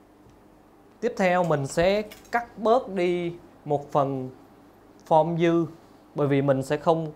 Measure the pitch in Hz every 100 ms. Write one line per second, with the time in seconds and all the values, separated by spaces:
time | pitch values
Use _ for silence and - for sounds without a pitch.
0 | - - - - - - - _ _ -
1 | 233 - 185 180 175 147 139 - 180 202
2 | 214 - - 233 240 - 220 247 254 190
3 | 180 175 170 170 - - 151 143 147 151
4 | 139 135 131 - - - - - - -
5 | - 160 160 170 170 170 160 - - -
6 | - - 147 139 139 131 131 151 175 165
7 | 160